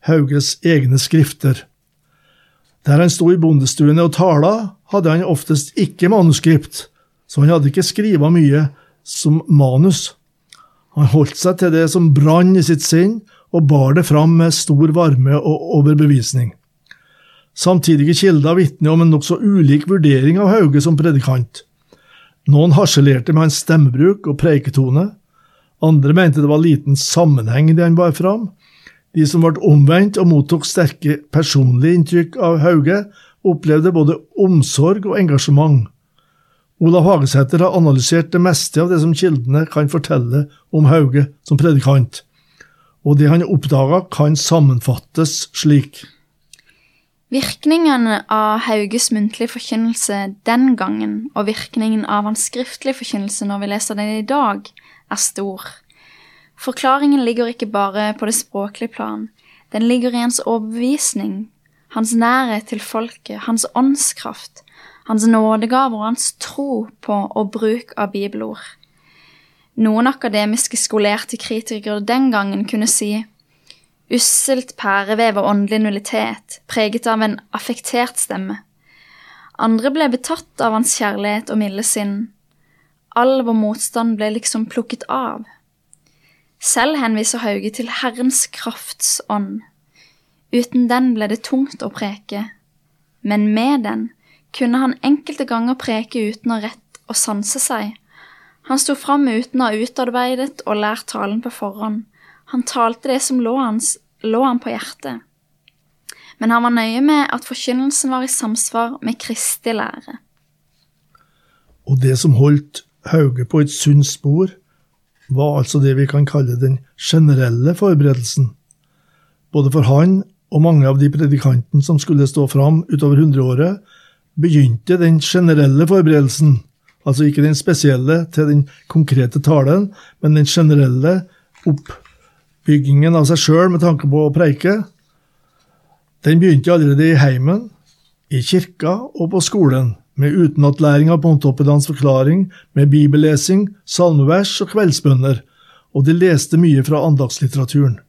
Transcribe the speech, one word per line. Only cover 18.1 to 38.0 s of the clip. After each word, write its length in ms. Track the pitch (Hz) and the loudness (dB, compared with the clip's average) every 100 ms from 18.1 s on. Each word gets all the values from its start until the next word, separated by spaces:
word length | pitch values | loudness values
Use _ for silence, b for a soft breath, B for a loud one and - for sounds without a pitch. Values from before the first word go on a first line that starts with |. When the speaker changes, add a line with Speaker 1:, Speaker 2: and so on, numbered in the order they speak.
Speaker 1:
kilder 440 | 170 196 160 147 175 | 2 4 2 2 2
vitner 340 | 160 - 151 | 0 0 0
om 100 | 160 | 4
en 100 | 165 | 4
nokså 260 | 156 143 175 | 2 0 -2
ulik 460 | 208 202 147 147 160 | 0 2 4 2 2
vurdering 480 | 196 151 135 139 175 | 2 4 4 2 2
av 120 | 202 | 2
Hauge 300 | 220 165 143 | 4 4 2
som 120 | 151 156 | 2 0
predikant. 680 | 165 139 127 127 117 - _ _ b b b b b b - | 2 0 0 -2 -4 -10 _ _ b b b b b b 2
Noen 260 | 143 170 165 | 4 6 4
harselerte 580 | 196 - 139 131 120 | 4 4 4 2 0
med 120 | 156 160 | 2 2
hans 120 | 143 | -2
stemmebruk 640 | - 160 139 127 165 202 165 | 0 4 4 4 2 2 -4
og 80 | 143 | -2
preiketone. 680 | 175 147 143 139 131 139 196 - _ _ _ _ _ _ | 2 0 0 -2 0 0 -2 -6 _ _ _ _ _ _
Andre 300 | 160 156 139 165 | 2 4 4 4
mente 260 | 175 143 | 4 2
det 80 | 147 | 2
var 120 | 151 | 2
liten 340 | 165 147 139 139 | 2 2 0 -2
sammenheng 760 | - - 170 139 110 123 156 | 0 0 2 2 0 0 2
i 60 | 160 | 4
det 80 | |
han 140 | 170 165 | 4 2
bar 160 | 175 - | 2 0
fram. 320 | 180 214 214 _ b b b b b - | -2 -2 -6 _ b b b b b 0
De 80 | 151 | 0
som 160 | 165 | 2
ble 140 | 165 143 | 2 2
omvendt 540 | - 147 139 170 202 202 | 4 6 6 4 2 2
og 80 | 180 | 2
mottok 360 | 156 143 170 - | 2 2 -2 -2
sterke 500 | - 156 - 156 147 - | -2 -2 -2 -4 -4 -2
personlige 640 | 147 156 143 127 123 147 175 | -2 0 2 2 2 2 2
inntrykk 380 | 151 175 170 262 | 2 0 -2 -2
av 160 | 180 165 | -2 2
Hauge, 420 | 156 170 143 196 202 b b b 190 | 2 2 2 -2 -4 b b b -2
opplevde 480 | 156 156 151 165 | -2 2 2 2
både 240 | 170 147 160 _ - | 2 2 0 _ -2
omsorg 680 | 196 170 135 - 156 202 196 | 2 2 2 0 0 0 -2
og 80 | 208 | -2
engasjement. 680 | 180 139 - 143 156 139 104 _ _ _ _ _ _ _ _ _ | 0 0 2 2 4 2 0 _ _ _ _ _ _ _ _ _
Olav 280 | 165 175 165 | 2 4 4
Hagesæter 580 | 180 135 139 131 170 | 2 2 2 2 2
har 100 | 180 | 2
analysert 560 | 190 165 135 | 2 2 2